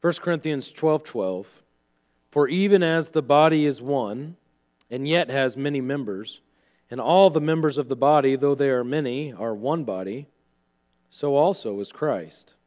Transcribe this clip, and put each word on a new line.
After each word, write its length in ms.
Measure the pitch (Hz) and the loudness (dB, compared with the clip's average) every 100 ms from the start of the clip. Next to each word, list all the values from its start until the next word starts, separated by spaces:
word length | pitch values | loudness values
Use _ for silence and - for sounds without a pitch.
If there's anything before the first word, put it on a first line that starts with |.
First 220 | 170 165 | -2 -2
Corinthians 480 | - 165 156 143 123 | -4 -4 -2 -6 -8
twelve 320 | - 160 151 | -4 0 0
twelve. 460 | 151 117 95 92 98 _ _ _ _ _ _ _ _ | -2 -6 -4 -4 -10 _ _ _ _ _ _ _ _
"For 160 | 147 139 | 0 2
even 380 | 170 196 196 | 2 4 4
as 240 | 170 165 160 | 4 0 0
the 140 | 160 | -4
body 440 | 127 143 156 160 147 | 2 4 6 4 0
is 160 | 135 | -2
one, 540 | 123 139 110 110 147 175 _ _ _ _ _ | -4 -4 -4 -8 -12 -16 _ _ _ _ _
and 200 | 123 139 | -8 0
yet 220 | 165 139 | 0 0
has 260 | 135 131 123 | 0 -2 -2
many 240 | 139 143 | -4 -4
members, 600 | 127 143 120 98 110 - _ _ _ _ _ | -4 -6 -6 -8 -10 -16 _ _ _ _ _
and 120 | 120 | -6
all 280 | 120 175 196 | 2 6 6
the 120 | 156 | 4
members 360 | 151 160 156 139 | 0 0 0 -2
of 120 | 127 | -4
the 80 | 127 | 0
body, 400 | 139 151 135 135 | 4 4 4 2
though 180 | 143 | 0
they 160 | 139 139 | 2 0
are 140 | 127 | 0
many, 480 | 123 147 139 123 147 | -2 -4 -4 -6 -8
are 200 | 120 113 | -8 -6
one 300 | 107 117 165 | -4 -4 -4
body, 460 | 127 95 95 117 143 _ _ _ _ _ _ _ _ | -4 -6 -6 -8 -12 _ _ _ _ _ _ _ _
so 240 | - 147 | -6 0
also 460 | 139 160 190 113 101 | 2 2 0 -6 -6
is 100 | 101 | -8
Christ. 640 | - 151 110 82 - - _ | -6 -2 -2 -6 -18 -20 _